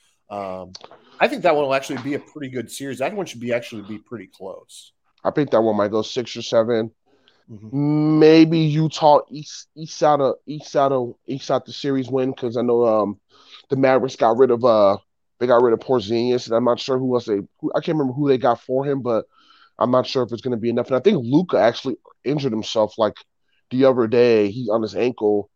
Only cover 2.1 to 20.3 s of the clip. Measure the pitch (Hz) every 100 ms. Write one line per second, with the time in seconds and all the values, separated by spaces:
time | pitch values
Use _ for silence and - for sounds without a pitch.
2.1 | 147 - 151 135 123 110 - 139 123 139
3.1 | 208 175 120 120 120 120 110 98 107 -
4.1 | 117 95 _ 95 87 _ - - _ _
5.1 | _ 95 156 139 113 113 104 104 110 107
6.1 | - 117 117 113 120 113 117 113 _ _
7.1 | _ _ _ _ 107 107 135 147 151 151
8.1 | 156 156 160 160 165 156 151 160 - 156
9.1 | 147 - 147 147 - - 147 160 - 156
10.1 | 147 131 - - 151 - 156 139 135 120
11.1 | - - 135 - 131 - - 143 135 123
12.1 | 131 131 131 123 123 120 117 117 110 101
13.1 | 104 _ _ _ - - 135 135 131 131
14.1 | - 117 113 131 120 120 110 101 101 _
15.1 | _ _ - 123 120 123 113 - 127 98
16.1 | 117 123 123 117 113 120 117 - 131 131
17.1 | 123 113 101 - _ 151 - 165 156 131
18.1 | 127 143 131 127 117 - 131 139 139 120
19.1 | 110 - _ _ _ _ - 120 127 123
20.1 | 135 120